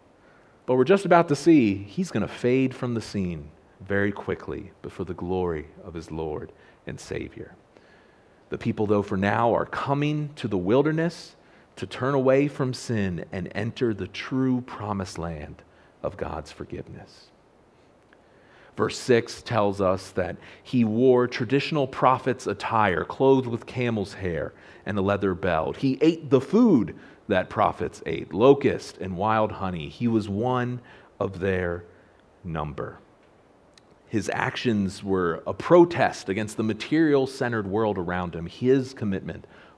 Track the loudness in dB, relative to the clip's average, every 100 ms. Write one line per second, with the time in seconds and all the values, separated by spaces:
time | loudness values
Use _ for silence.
0 | _ _ _ _ _ _ 0 4 6 4
1 | 6 6 6 2 6 6 6 2 -4 -6
2 | -4 -2 -4 -2 0 2 0 -2 -6 -6
3 | -6 -4 -4 -6 -12 -20 _ -14 -2 0
4 | 0 -2 -6 -6 -6 -10 -12 -14 -14 -10
5 | -8 -6 -4 -2 -2 -4 -8 -16 -14 -14
6 | -10 -6 -6 -6 -10 -18 -20 _ -14 -12
7 | -10 -10 -10 -14 -18 -20 _ -20 _ _
8 | _ _ _ _ -10 -6 -4 -2 2 2
9 | 0 0 0 2 2 2 0 -4 -2 0
10 | 0 -2 -6 -6 -4 -2 2 4 4 2
11 | -2 -4 -14 -20 _ -20 _ -14 -12 -4
12 | 0 2 4 4 4 0 -4 -4 -4 0
13 | 0 -2 -6 -8 -6 -4 -6 -2 -2 -2
14 | -6 -10 -4 0 0 0 -4 -10 -6 -6
15 | -6 -6 -8 -8 -12 -16 -20 _ _ _
16 | -8 -6 -8 -8 -12 -14 -12 -12 -12 -16
17 | -20 -20 -20 _ _ _ _ _ _ _
18 | _ _ _ _ _ -20 -10 -2 -2 -2
19 | 2 2 2 -6 -4 0 2 2 0 0
20 | -2 -6 -6 -6 -16 -20 -4 0 2 4
21 | 6 6 4 -2 -2 0 0 -2 -2 2
22 | 4 4 0 -4 -4 -6 -2 2 2 2
23 | -2 2 6 6 4 -4 -8 -4 -2 -2
24 | -4 -6 -6 -4 -6 -10 -20 -14 -6 0
25 | 2 2 0 0 0 0 0 -2 -2 2
26 | 2 2 2 2 4 4 6 6 2 -6
27 | -18 -12 0 0 0 2 0 0 -6 -6
28 | -6 -6 -4 4 6 6 4 0 -6 -10
29 | -8 -4 0 2 0 -2 -6 -6 -8 -4
30 | 0 0 0 -2 -2 -2 -2 -6 -12 -20
31 | -14 -8 -6 -4 -2 0 -2 -4 -10 -20
32 | -20 _ _ _ -8 -6 -6 -6 -10 -12
33 | -20 _ _ _ _ _ _ _ _ _
34 | _ -4 -2 -2 -2 -2 -2 0 -2 -4
35 | -2 0 0 -2 -6 -6 6 8 8 4
36 | -2 -2 -4 -4 -4 -4 -4 -4 0 2
37 | 4 4 2 -2 -2 -2 -2 0 0 0
38 | -2 -4 -4 -6 -10 -2 4 4 2 -4
39 | -4 -2 -4 -10 -14 -20 -20